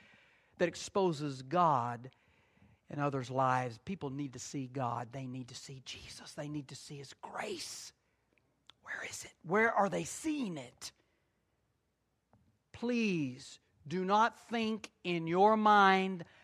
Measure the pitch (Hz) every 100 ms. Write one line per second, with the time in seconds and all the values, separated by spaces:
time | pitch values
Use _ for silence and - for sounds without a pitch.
0 | - - _ _ _ - 175 - - 202
1 | 190 143 147 131 131 170 170 135 120 117
2 | 127 - _ _ _ _ - _ - 143
3 | 143 135 123 131 131 127 127 113 - 196
4 | 143 135 143 123 - 147 127 131 120 120
5 | 117 135 131 131 123 120 - 135 - -
6 | - - - - 147 151 135 147 - 143
7 | 139 - - - - 202 - - - -
8 | _ _ _ _ _ _ _ _ - -
9 | - - - - 156 202 226 - 196 175
10 | 165 - 320 302 220 156 123 - - -
11 | _ _ _ _ _ _ _ _ _ _
12 | _ _ _ _ _ _ _ - 233 240
13 | 220 170 135 127 - - _ _ 139 180
14 | 185 208 226 - - 233 220 220 - _
15 | 180 175 165 175 208 220 214 208 196 190
16 | 190 185 160 -